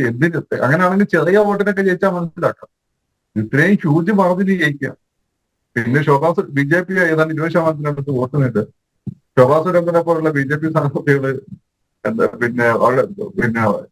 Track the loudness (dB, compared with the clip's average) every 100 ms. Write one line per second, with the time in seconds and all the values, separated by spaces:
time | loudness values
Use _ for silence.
0 | -4 0 -2 -2 -6 -4 0 2 2 2
1 | 2 0 2 2 2 0 -2 0 0 0
2 | -2 -2 -6 -4 -4 -4 -18 _ _ _
3 | _ _ _ -6 -2 2 2 2 2 0
4 | 2 2 2 0 0 0 -2 -4 -8 -12
5 | _ _ _ _ _ _ _ -6 -2 0
6 | 2 2 2 0 -2 -2 0 0 0 0
7 | 0 2 0 -2 -2 0 0 -2 -6 -6
8 | -4 -4 -2 0 0 -2 -6 _ _ _
9 | -16 -16 _ 4 6 4 2 0 2 0
10 | 2 0 0 0 -2 -2 -2 0 0 -2
11 | -2 -2 -4 -6 -12 -20 _ _ _ _
12 | -6 -2 -2 0 -4 0 0 2 2 2
13 | -2 -4 -8 -4 -4 0 0 -2 -6